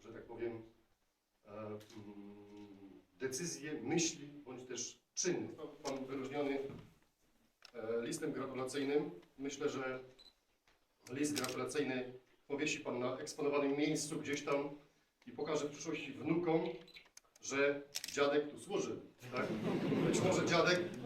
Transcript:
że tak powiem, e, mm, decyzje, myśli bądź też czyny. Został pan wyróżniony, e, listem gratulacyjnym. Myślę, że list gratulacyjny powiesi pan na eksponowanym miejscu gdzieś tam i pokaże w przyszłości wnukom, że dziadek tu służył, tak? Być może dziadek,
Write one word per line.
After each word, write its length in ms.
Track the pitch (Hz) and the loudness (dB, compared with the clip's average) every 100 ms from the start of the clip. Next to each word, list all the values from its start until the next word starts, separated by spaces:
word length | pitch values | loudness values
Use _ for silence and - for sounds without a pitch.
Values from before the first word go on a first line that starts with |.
że 80 | 113 | -16
tak 120 | 110 | -14
powiem, 380 | 110 113 117 113 - - _ _ _ _ _ _ | -12 -6 -4 -4 -12 -20 _ _ _ _ _ _
e, 60 | - | -16
mm, 280 | 104 107 104 - 110 107 101 101 101 101 104 101 95 - - - - | -12 -8 -10 -12 -16 -14 -14 -14 -16 -18 -16 -16 -18 -20 -20 -20 -6
decyzje, 640 | 131 139 170 - 151 139 | -4 -2 -4 -6 -6 -6
myśli 440 | 120 170 160 143 143 | 0 2 2 -2 -10
bądź 420 | 143 127 123 127 | -14 -14 -12 -10
też 340 | 117 - - _ | -8 -8 -10 _
czyny. 320 | - 175 170 - | -2 0 0 -2
Został 200 | - 147 | -8 -12
pan 380 | - 139 135 127 | -8 -4 -4 -4
wyróżniony, 520 | 135 131 147 139 135 135 - - - _ _ _ _ _ _ - | -4 -4 0 0 0 -4 -8 -14 -20 _ _ _ _ _ _ -18
e, 280 | 117 110 117 | -10 -2 0
listem 300 | 117 - 151 | 0 -2 -2
gratulacyjnym. 760 | - - - - 143 139 147 - - - - | -2 -4 -4 -4 0 4 4 2 -6 -16 -6
Myślę, 300 | 139 143 143 | -6 -2 -2
że 320 | 123 131 131 131 - - _ _ _ _ _ _ _ - | 0 -4 -6 -10 -18 -20 _ _ _ _ _ _ _ -8
list 240 | 135 147 | -2 0
gratulacyjny 800 | 131 127 127 127 151 131 127 - - _ _ - | 0 -2 -2 -2 0 0 0 -4 -10 _ _ -6
powiesi 320 | 143 151 - | -2 0 -2
pan 180 | - 123 | -2 -2
na 200 | 123 - | 0 -2
eksponowanym 580 | - - 143 143 139 143 | -6 -2 2 4 4 4
miejscu 420 | 156 156 - 160 | 4 2 0 -2
gdzieś 260 | - 143 | -2 -2
tam 260 | - 143 147 - - _ _ _ - | 2 2 0 -6 -18 _ _ _ -12
i 60 | |
pokaże 360 | - 151 151 147 | -4 0 0 0
w 20 | |
przyszłości 420 | - 165 151 139 | -4 -4 -4 -4
wnukom, 480 | - 151 165 170 160 175 - - - - - _ - | -4 2 4 6 4 4 -4 -12 -20 -20 -20 _ -14
że 400 | - 135 143 143 143 - - | -2 4 4 4 -2 -8 -4
dziadek 380 | 139 143 147 147 | 4 6 6 2
tu 80 | 120 | -4
służył, 420 | 175 202 113 - - - - | -4 -2 -2 -4 -8 -16 -6
tak? 140 | - - 110 - - - - - | -2 0 0 2 2 4 4 6
Być 140 | - | 6
może 260 | 185 185 - | 6 6 6
dziadek, 320 | 170 160 - - - | 6 8 6 2 -4